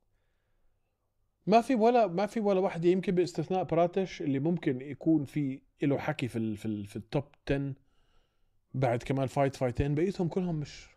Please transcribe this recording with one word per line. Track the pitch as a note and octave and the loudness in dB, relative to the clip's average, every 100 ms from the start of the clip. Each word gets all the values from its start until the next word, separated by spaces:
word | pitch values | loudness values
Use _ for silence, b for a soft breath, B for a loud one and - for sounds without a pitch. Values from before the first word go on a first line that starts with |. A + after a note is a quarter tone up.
| _ _ _ _ _ _ _ _ _ _ _ _ _ _ - | _ _ _ _ _ _ _ _ _ _ _ _ _ _ 4
ما | A3 | 4
في | A3+ | 4
ولا، | B3+ A3+ B3 G#3 | 4 4 6 2
ما | E3+ G3+ | 0 -2
في | A#3 | 0
ولا | G3+ F#3+ | 2 2
واحدة، | F#3+ E3+ F3 | 0 2 2
يمكن | F#3 F#3+ | 2 2
باستثناء | F3+ E3+ - D#3 F#3 | 0 0 -2 -2 -2
براتش | D#3 D#3+ E3+ F#3+ F#3 - | 0 2 2 0 -4 -4
اللي | E3 C3+ | -2 0
ممكن | D3+ F3 D#3 B2+ | 0 0 -2 -4
يكون | C#3+ C3+ D#3+ D#3 | -6 -4 2 2
في | C#3 D3+ C#3 C3+ _ _ | 2 -4 -4 -6 _ _
له | D3+ C3+ | 0 0
حكي | - D3 B2 | -2 -4 -4
في | A#2 | -2
ال-، | A2 G#2+ | -4 -4
في | A2 | -6
ال-، | G#2 G2+ | -6 -8
في | A2+ | -12
التوب | - D3+ - _ - | -4 -6 -6 _ -4
تن. | C#3 C#3 C3+ _ _ _ _ _ _ _ _ _ | -2 -2 -8 _ _ _ _ _ _ _ _ _
بعد | C3 C3 A#2+ | -2 0 0
كمان | - C3+ C3 | -2 -2 -2
فايت، | - C#3 - | 0 0 0
فايتين، | B2+ - C#3+ | -4 0 0
بقيتهم | D3 F#3 F#3+ E3+ | 0 -2 -2 -2
كلهم | G3 F3+ D#3 | -2 -4 -4
مش، | C#3+ - - | -8 -14 -20